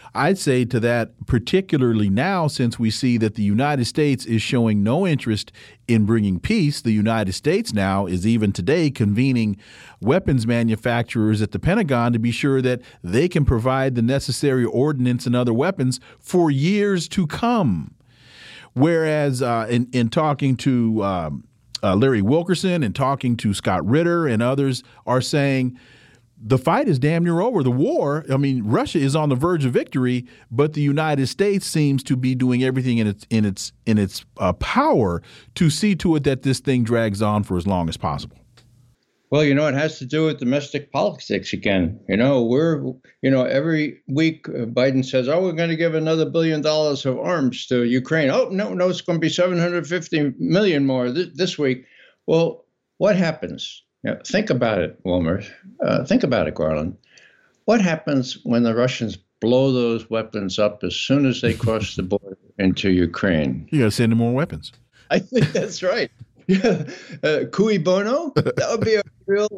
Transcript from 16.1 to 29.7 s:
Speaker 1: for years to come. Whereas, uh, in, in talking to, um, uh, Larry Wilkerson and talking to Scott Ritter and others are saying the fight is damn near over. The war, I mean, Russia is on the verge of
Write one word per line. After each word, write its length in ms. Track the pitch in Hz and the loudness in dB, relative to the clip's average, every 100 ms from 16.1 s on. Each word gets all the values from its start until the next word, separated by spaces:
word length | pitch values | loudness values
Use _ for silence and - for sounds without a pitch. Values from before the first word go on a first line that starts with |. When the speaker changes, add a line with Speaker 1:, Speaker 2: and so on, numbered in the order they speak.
| - | -20
Speaker 1:
for 320 | - 180 160 | -2 2 2
years 580 | 135 160 208 202 185 156 | 2 0 2 2 0 -2
to 180 | - 160 | -4 -4
come. 680 | - 233 240 143 85 - - _ _ - - - - - | -2 0 0 0 -2 -6 -16 _ _ -20 -20 -20 -20 -8
Whereas, 640 | 123 156 165 160 151 143 127 | 0 2 2 2 0 0 0
uh, 260 | 123 117 110 | 0 -2 0
in, 180 | 120 123 | 0 0
in 160 | 127 117 | 0 0
talking 460 | 170 156 139 139 123 | 0 0 0 0 0
to, 440 | 143 123 113 110 | 0 2 2 0
um, 420 | 98 90 80 69 - _ _ - | 0 -2 -4 -8 -14 _ _ -4
uh, 140 | 101 95 | 0 4
Larry 240 | 135 117 | 4 4
Wilkerson 600 | 98 156 175 170 190 175 | 2 2 0 -2 0 0
and 120 | 117 | -2
talking 440 | 113 135 139 127 117 | -2 -2 0 -2 0
to 160 | 110 | 0
Scott 300 | 95 - 92 85 | -2 0 0 2
Ritter 400 | 147 170 170 156 | 2 2 0 0
and 160 | 110 | 0
others 400 | 120 135 139 127 - - - | 0 0 0 -2 -10 -10 -2
are 160 | 127 | 0
saying 560 | 123 151 139 131 127 127 - - - _ _ - | 0 0 2 0 -2 -6 -20 -20 -20 _ _ -8
the 140 | 110 127 | 0 0
fight 300 | - 208 285 | 2 2 2
is 100 | 139 | 2
damn 240 | 147 170 | 2 0
near 180 | 170 170 | 0 0
over. 220 | 226 214 | 0 0
The 80 | 127 | 0
war, 540 | 123 208 339 151 147 151 | 0 0 0 -2 -2 -2
I 80 | 135 | -2
mean, 280 | 139 131 | 0 -2
Russia 340 | 104 151 277 170 | 0 0 0 -2
is 160 | 139 | 0
on 140 | 156 151 | 0 0
the 80 | 127 | 0
verge 280 | 165 175 | 0 0
of 80 | 135 | 0